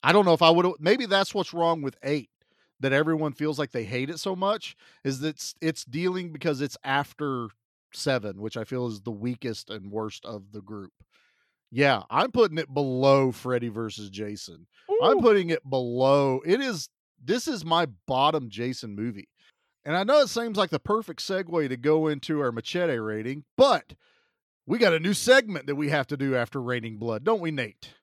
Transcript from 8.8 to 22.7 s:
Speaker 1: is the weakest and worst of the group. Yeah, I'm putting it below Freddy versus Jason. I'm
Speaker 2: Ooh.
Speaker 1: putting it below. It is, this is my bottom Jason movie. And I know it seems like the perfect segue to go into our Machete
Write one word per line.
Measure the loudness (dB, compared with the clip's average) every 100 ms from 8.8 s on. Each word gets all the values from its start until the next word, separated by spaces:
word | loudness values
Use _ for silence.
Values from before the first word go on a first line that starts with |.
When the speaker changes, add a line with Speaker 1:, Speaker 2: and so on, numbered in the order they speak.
| -6
Speaker 1:
is | -6
the | -10
weakest | -8 -6 -6 -8 -10 -10
and | -14 -10
worst | -8 -8 -10 -14
of | -16 -14
the | -18
group. | -14 -14 -16 _ _ _ _ _ _ _ _
Yeah, | 2 4 2 0
I'm | 0 0
putting | 4 2 2
it | -4
below | -2 -2 2 6 6 4
Freddy | -2 -4 -4 -4
versus | -6 -8 -10 -14
Jason. | -12 -10 -10 -16 -20 -20 _ -4 2
I'm | 4 6
Speaker 2:
Ooh. |
Speaker 1:
putting | 6 4 2
it | -2 -2
below. | -2 -2 2 4 6 4 0
It | 0 0
is, | 0 -4 -8 _ _ _
this | -2 -2 0
is | -6
my | 0 2 0 -4 -4
bottom | 2 2 2 -6
Jason | -6 -6 -6 -10 -6
movie. | -6 -8 -16 _ _ _ _ _ -4
And | -2
I |
know | 4 4
it | 4
seems | 0 -4 -2
like | 0
the | -2
perfect | 0 -2 -2 -12
segue | -4 -4 -2 -2 -2
to | -2
go | 2 2 2
into | -2 -4 -2
our | -2
Machete | -4 -6